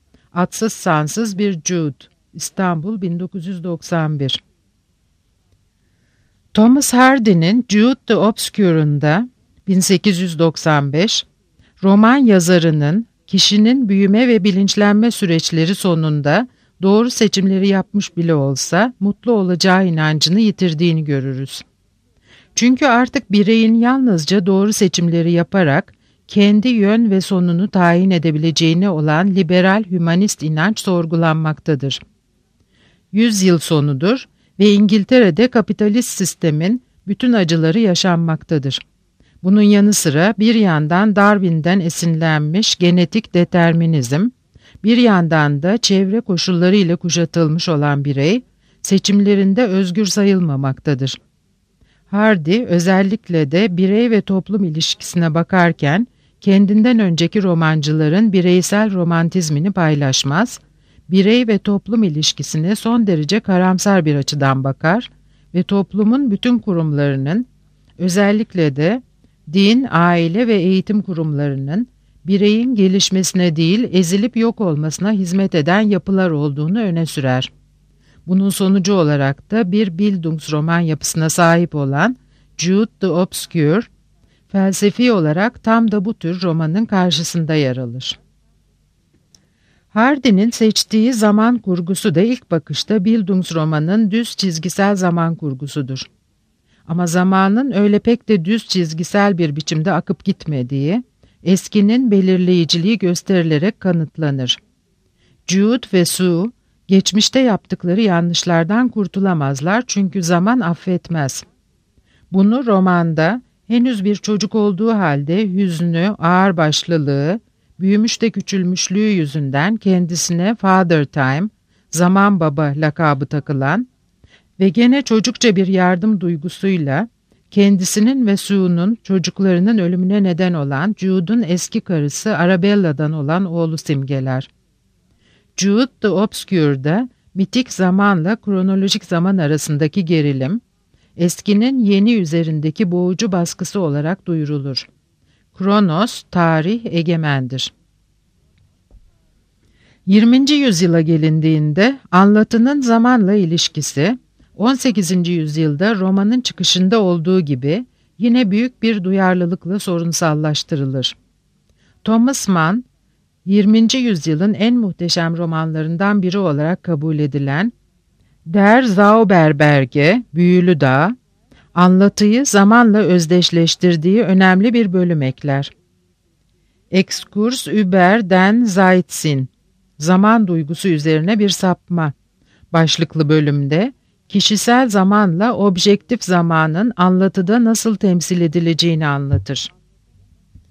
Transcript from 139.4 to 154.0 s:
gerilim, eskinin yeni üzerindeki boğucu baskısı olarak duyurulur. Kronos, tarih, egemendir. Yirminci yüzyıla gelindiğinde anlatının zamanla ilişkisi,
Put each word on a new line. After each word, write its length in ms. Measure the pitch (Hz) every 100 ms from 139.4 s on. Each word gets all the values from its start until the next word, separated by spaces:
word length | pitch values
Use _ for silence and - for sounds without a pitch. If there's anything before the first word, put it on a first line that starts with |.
| 147 151 - 143 156 202
gerilim, 560 | 165 165 143 135 131 226 - _ _ _ _ -
eskinin 640 | 175 - - 208 247 269
yeni 360 | 208 196 214
üzerindeki 760 | 233 165 170 160 156 156 - 190
boğucu 420 | 180 180 180 226
baskısı 480 | 180 170 - 185 208
olarak 460 | 165 143 156 185 -
duyurulur. 640 | 165 147 151 139 127 - _ _ _ _ _ _ -
Kronos, 640 | 190 208 190 156 233 - -
tarih, 500 | 180 165 160 165 226
egemendir. 880 | 226 170 160 165 151 139 127 131 - - _ _ _ _ _ _ _ _ _ _ _ - _ _ _ _ _ _ _ _ _ _ -
Yirminci 480 | 208 226 254 277
yüzyıla 460 | 294 269 165 180 165
gelindiğinde 960 | 160 160 156 160 156 156 151 151 233 269 -
anlatının 680 | 180 196 208 214 233 247 294
zamanla 540 | 247 226 240 247 185
ilişkisi, 840 | 208 165 165 - 156 - 139